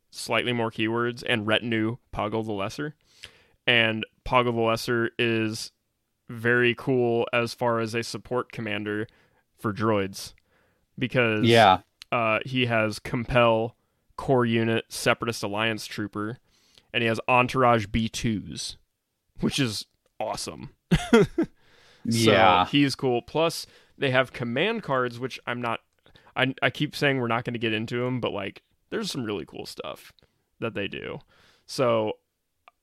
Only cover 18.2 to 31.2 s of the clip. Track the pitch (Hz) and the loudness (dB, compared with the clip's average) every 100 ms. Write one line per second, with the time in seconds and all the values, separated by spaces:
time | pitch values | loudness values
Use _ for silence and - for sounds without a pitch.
18.2 | 123 104 - - - - _ _ _ _ | -2 -2 -6 -10 -12 -14 _ _ _ _
19.2 | _ - 226 143 123 101 - _ _ _ | _ -6 -4 0 -2 -4 -12 _ _ _
20.2 | 107 98 - 65 - - _ - 719 233 | -6 -6 -8 -12 -16 -18 _ 0 4 4
21.2 | - - - _ _ _ _ _ 113 117 | 4 0 -4 _ _ _ _ _ -4 2
22.2 | 110 101 95 90 90 143 143 - 135 120 | 4 6 8 6 4 2 2 0 -2 -2
23.2 | - 147 165 - - - _ - 139 127 | -2 -2 -2 -2 -12 -18 _ -4 0 2
24.2 | 127 - 120 123 196 233 - 131 123 117 | 0 -4 -4 -2 -2 -2 -2 -2 -2 -4
25.2 | 127 - - 120 120 113 - _ _ _ | -10 -8 -8 -6 -4 -6 -10 _ _ _
26.2 | _ - 127 - 131 - 151 - 143 135 | _ -2 -2 2 0 0 -4 0 0 2
27.2 | 117 117 123 120 113 107 113 120 123 127 | 0 -2 -2 -4 -2 -2 -4 -4 -2 -2
28.2 | 101 101 101 - _ _ _ 202 208 139 | -2 -4 -8 -12 _ _ _ -6 -4 -6
29.2 | 110 101 67 - - - - - - _ | -4 -6 -6 -12 -14 -12 -12 -12 -16 _
30.2 | _ _ _ _ 113 104 98 - - - | _ _ _ _ -8 -6 -6 -8 -10 -12